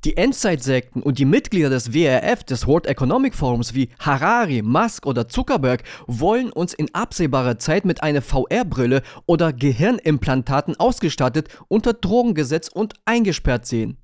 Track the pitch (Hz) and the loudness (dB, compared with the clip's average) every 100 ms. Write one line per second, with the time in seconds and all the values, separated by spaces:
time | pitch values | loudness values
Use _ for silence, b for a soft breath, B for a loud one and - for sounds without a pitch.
0 | - - 233 262 214 160 123 127 - 127 | 0 2 0 2 0 0 0 0 0 -4
1 | 143 127 139 180 - 190 147 131 117 127 | -2 2 4 4 2 0 2 0 0 0
2 | 160 127 - 233 - 123 123 160 - 135 | 2 2 0 -2 -4 -4 2 2 2 -2
3 | 139 226 269 - 135 120 117 120 123 b | 0 2 0 0 -2 0 -2 -2 -2 b
4 | - 139 165 240 208 127 107 143 226 - | -2 0 2 2 2 0 2 2 0 -2
5 | 139 123 117 - - 254 131 123 B B | -4 -2 -2 -4 -2 0 2 0 B B
6 | B 123 160 233 247 - 175 - 147 180 | B -2 2 2 0 -4 -4 -2 -4 -4
7 | 233 - 160 135 123 113 - 170 196 165 | -6 -2 0 0 0 -2 0 0 0 -2
8 | 156 147 - 135 - 220 208 127 123 135 | 0 -2 0 -2 0 -2 -2 -2 2 0
9 | B B - 165 165 127 139 120 190 240 | B B -2 2 2 0 -2 2 2 2
10 | 165 151 - 131 123 139 - - - - | 0 0 0 0 0 -2 -2 0 0 0
11 | 170 - 127 139 151 B B 214 233 226 | -2 0 0 0 -6 B B 0 0 -2
12 | 175 233 240 160 135 156 - - 113 - | 0 2 2 0 0 -2 -4 -6 -6 -6
13 | - 233 208 156 - 120 - 117 113 127 | -2 2 2 0 0 -2 -2 -4 -4 -8